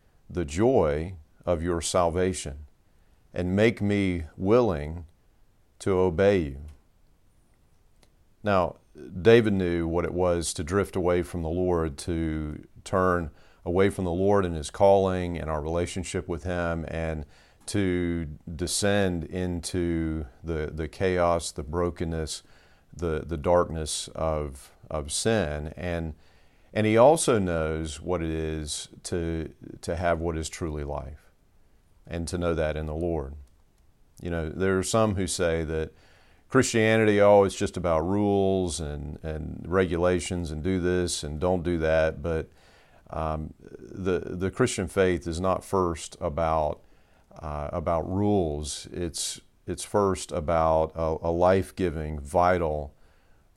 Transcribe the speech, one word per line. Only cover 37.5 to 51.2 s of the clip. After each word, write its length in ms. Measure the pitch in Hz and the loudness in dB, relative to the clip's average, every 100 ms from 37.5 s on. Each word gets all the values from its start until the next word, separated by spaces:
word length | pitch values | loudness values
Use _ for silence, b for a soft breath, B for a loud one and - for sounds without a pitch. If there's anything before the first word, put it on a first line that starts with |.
just 240 | - 101 - | 2 -4 -2
about 220 | 85 80 | 0 2
rules 800 | 85 101 104 98 95 95 90 80 | 2 0 2 2 2 2 -2 -4
and, 400 | 76 73 73 78 | -6 -8 -10 -10
and 420 | 80 78 78 76 80 | -8 -8 -8 -10 -2
regulations 800 | 95 92 85 87 90 82 90 82 | 0 2 2 2 2 0 -4 -4
and 140 | 76 | -4
do 160 | 85 95 | -2 0
this 420 | 87 90 87 - | 0 0 0 -4
and 180 | 73 76 | -6 -2
don't 220 | 90 92 | 0 0
do 160 | 85 85 | 0 0
that. 460 | 78 80 80 78 | 2 2 2 0
But, 260 | 80 80 - b b b b b - | -4 -4 -4 b b b b b -12
um, 420 | - 78 78 78 - - | -6 -4 -4 -8 -12 -20
the, 520 | - - - 92 87 - | -20 -16 -6 -2 0 -2
the 240 | 90 92 | -4 -4
Christian 380 | - 123 - 90 | 0 0 0 -4
faith 400 | 101 92 85 85 | 2 4 2 -2
is 120 | 82 | -2
not 240 | 92 90 | 0 0
first 540 | - 98 87 80 - - | 0 2 2 0 -8 -6
about, 600 | 85 76 80 80 76 - b b b b b - | -6 -2 0 2 0 -4 b b b b b -14
uh, 300 | 76 73 73 | -10 -8 -6
about 400 | 87 82 82 85 | -4 0 0 0
rules. 760 | 92 104 101 82 73 73 - - | 0 2 2 2 -2 -6 -10 -10
It's, 480 | - 85 - - - _ _ - | -6 -6 -6 -8 -10 _ _ -10
it's 160 | 85 | -8
first 480 | - 104 98 90 - | 0 2 4 2 -4
about 600 | 85 76 82 80 80 80 82 | -6 0 2 4 4 2 -2
a, 220 | 80 80 | -2 -2